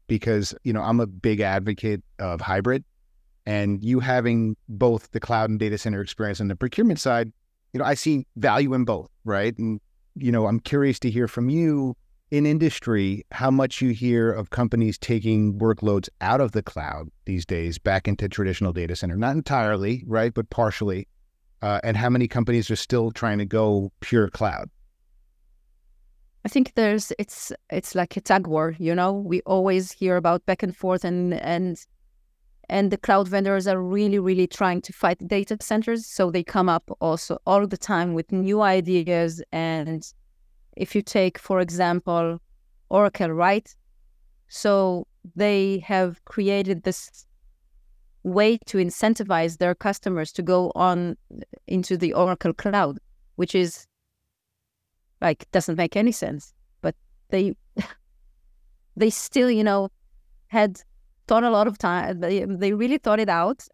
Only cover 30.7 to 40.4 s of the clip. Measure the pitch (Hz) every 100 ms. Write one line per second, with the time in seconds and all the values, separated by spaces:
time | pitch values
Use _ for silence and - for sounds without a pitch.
30.7 | 180 185 185 180 180 180 175 - 170 185
31.7 | 165 - _ _ _ _ _ _ _ _
32.7 | 196 202 196 - 196 190 196 196 196 190
33.7 | 185 180 196 208 202 185 185 180 - 190
34.7 | 180 - - 190 180 180 202 196 180 -
35.7 | 214 220 233 220 - 185 175 170 - 180
36.7 | 165 - - 165 160 - - - 196 202
37.7 | 208 - 190 175 165 165 190 190 208 208
38.7 | 190 175 185 165 175 170 165 - 165 165
39.7 | 160 151 160 - - _ _